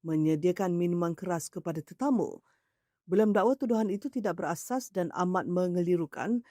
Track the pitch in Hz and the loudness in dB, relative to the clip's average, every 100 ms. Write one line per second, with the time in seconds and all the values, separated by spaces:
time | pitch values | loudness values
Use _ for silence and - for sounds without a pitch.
0 | 165 156 156 156 175 175 190 175 175 175 | -2 0 2 2 2 0 0 2 0 0
1 | 170 165 180 170 - - 170 160 - - | 0 -2 -4 -4 -4 -10 -6 -6 -8 -4
2 | 277 247 165 - _ _ _ _ _ _ | 0 2 0 -4 _ _ _ _ _ _
3 | - 185 214 202 202 269 254 226 220 196 | 0 4 4 4 4 2 0 2 0 -2
4 | 277 262 208 175 165 165 - 254 - 190 | -4 -4 -4 -2 -4 -4 -4 -6 -4 -4
5 | 170 - 180 185 165 175 180 175 175 175 | -4 -2 0 0 0 0 0 0 2 0
6 | 165 - 131 240 - | 0 -6 -2 -2 -4